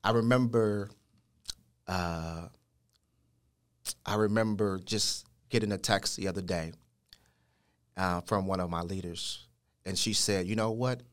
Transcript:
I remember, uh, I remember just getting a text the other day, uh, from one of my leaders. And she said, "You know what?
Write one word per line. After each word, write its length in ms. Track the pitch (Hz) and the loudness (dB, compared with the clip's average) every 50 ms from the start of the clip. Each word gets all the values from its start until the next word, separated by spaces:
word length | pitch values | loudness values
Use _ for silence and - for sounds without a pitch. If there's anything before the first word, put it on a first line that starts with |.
| - | 2
I 80 | 104 | 4
remember, 800 | 113 117 113 117 123 127 127 117 120 117 110 107 104 104 101 101 - _ _ _ _ _ _ _ _ _ _ - - _ _ _ _ _ _ | 4 4 6 6 6 6 4 4 4 4 4 4 2 0 -4 -6 -10 _ _ _ _ _ _ _ _ _ _ -14 -14 _ _ _ _ _ _
uh, 640 | - 90 92 87 87 85 82 82 82 82 82 85 92 - _ _ _ _ _ _ _ _ _ _ _ _ _ _ _ _ _ _ _ _ _ _ _ _ _ _ - - _ _ | -4 -2 -2 0 -2 -2 -4 -6 -6 -8 -8 -12 -14 -18 _ _ _ _ _ _ _ _ _ _ _ _ _ _ _ _ _ _ _ _ _ _ _ _ _ _ -12 -12 _ _
I 80 | - 104 | -2 2
remember 600 | 107 107 104 104 113 113 110 107 98 107 101 95 92 | 2 2 4 4 2 2 2 2 0 0 0 0 -4
just 460 | - - 113 107 - - - - - - _ _ _ _ | -4 -4 -2 0 0 0 -2 -4 -8 -16 _ _ _ _
getting 240 | - 117 107 104 101 | -2 0 0 0 -2
a 60 | 92 | -2
text 380 | - - 107 98 - - - | 2 2 2 2 2 -2 -4
the 120 | - 95 95 | -2 -4 -2
other 140 | 87 95 92 | -2 -4 -4
day, 300 | 90 95 85 80 80 82 - _ _ _ _ _ _ - _ _ _ _ _ _ _ _ _ _ _ _ _ _ _ _ | -2 -2 -2 -2 -6 -10 -16 _ _ _ _ _ _ -20 _ _ _ _ _ _ _ _ _ _ _ _ _ _ _ _
uh, 240 | 92 92 92 87 87 - | -2 0 0 0 0 0
from 240 | - 110 101 95 | 0 0 0 2
one 140 | 95 95 92 | 0 0 -2
of 100 | 90 87 | -2 -2
my 120 | 82 85 85 | -2 -4 -4
leaders. 640 | 87 98 95 90 87 85 85 - - - - - _ _ _ _ _ _ _ _ | -4 -6 -6 -6 -8 -8 -8 -8 -8 -8 -10 -12 _ _ _ _ _ _ _ _
And 140 | 95 95 - | -6 -2 0
she 140 | - - 104 | 0 0 2
said, 340 | - - - 101 95 90 | 2 2 2 2 2 2
"You 100 | 90 107 | 0 0
know 140 | 113 110 113 110 | 0 0 0 0
what? 300 | 113 123 127 127 123 - - | 0 0 -2 -2 -4 -8 -20